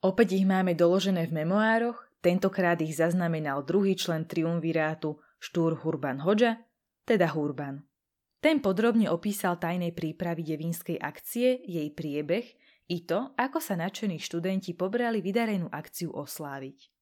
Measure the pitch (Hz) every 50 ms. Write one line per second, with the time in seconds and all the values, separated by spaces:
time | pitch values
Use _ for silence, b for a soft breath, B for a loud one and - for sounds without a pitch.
0 | - 185 190 190 233 185 180 190 196 190 190 190 185 185 175 165 175 170 180 196
1 | 190 196 190 180 165 165 156 156 151 165 185 208 214 220 220 226 233 240 233 -
2 | - _ _ _ _ 175 175 190 190 196 190 - 185 175 170 170 165 156 156 139
3 | 165 170 175 180 175 170 165 160 156 147 139 139 143 143 170 196 202 196 190 185
4 | - - 170 160 160 165 - 175 160 165 170 170 156 165 160 165 156 156 156 156
5 | - 156 151 151 b b b b - - _ 175 165 165 165 - - 160 156 151
6 | 131 143 127 135 147 175 208 214 240 233 226 233 - _ _ _ _ _ _ _
7 | _ - 240 208 175 165 147 156 147 147 139 127 147 143 135 139 - _ _ _
8 | _ _ _ _ _ _ _ _ - 302 320 294 - 202 190 180 214 233 233 226
9 | 214 - - 170 - 208 202 - - 185 175 175 175 170 175 180 175 170 170 170
10 | 175 156 156 - 180 170 170 165 170 151 160 147 156 170 170 - - - 170 -
11 | - 143 - - - - - 233 240 254 254 254 - - 175 170 151 151 147 -
12 | 165 156 143 147 151 147 170 214 240 - - b b b b b b b 175 175
13 | 170 - 165 196 247 269 - - 240 269 269 330 311 - 208 170 160 190 196 -
14 | - 208 175 156 - - - 170 165 185 190 190 190 - 170 - 180 190 202 240
15 | 240 233 226 214 175 185 196 233 233 220 214 190 170 151 - 143 156 - - -
16 | 175 165 - - 143 139 - - 156 143 139 139 135 135 139 _ - _ _ _